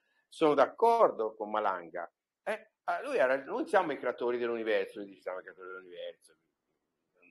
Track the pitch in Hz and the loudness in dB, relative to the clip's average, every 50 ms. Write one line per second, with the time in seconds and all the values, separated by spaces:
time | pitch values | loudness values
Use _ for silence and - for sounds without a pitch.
0 | _ _ _ _ _ _ - - 160 151 143 139 131 - - - 226 233 233 233 | _ _ _ _ _ _ -4 0 2 4 6 6 4 4 2 2 4 4 6 6
1 | 202 143 - - 110 110 - - 107 107 107 107 107 101 95 87 87 80 85 87 | 6 4 4 0 -4 -4 -6 -6 -6 -2 -2 0 0 0 0 -2 -6 -10 -10 -10
2 | 82 - _ _ _ _ _ _ _ 190 214 214 - _ _ _ _ - 175 175 | -10 -10 _ _ _ _ _ _ _ -6 -6 -6 -8 _ _ _ _ -6 -6 -4
3 | 214 285 269 185 135 127 135 139 139 - 190 247 311 - - 196 180 156 139 - | -4 -2 0 2 2 4 2 0 -2 -4 -6 -6 -2 0 2 2 2 0 -2 -4
4 | 135 123 120 - 127 120 120 120 120 117 117 117 110 110 107 98 95 - - 107 | -4 -4 -4 -2 -2 -2 -2 0 -2 -2 -4 -2 -2 0 0 0 0 -2 -8 -12
5 | 101 98 95 90 _ 95 92 90 90 95 87 92 92 92 92 92 92 90 87 85 | -14 -14 -16 -14 _ -10 -10 -10 -12 -14 -18 -16 -14 -14 -14 -14 -16 -16 -16 -14
6 | 87 87 85 _ _ _ _ _ _ _ _ _ _ _ _ _ _ _ _ _ | -12 -14 -14 _ _ _ _ _ _ _ _ _ _ _ _ _ _ _ _ _
7 | _ _ _ _ _ _ | _ _ _ _ _ _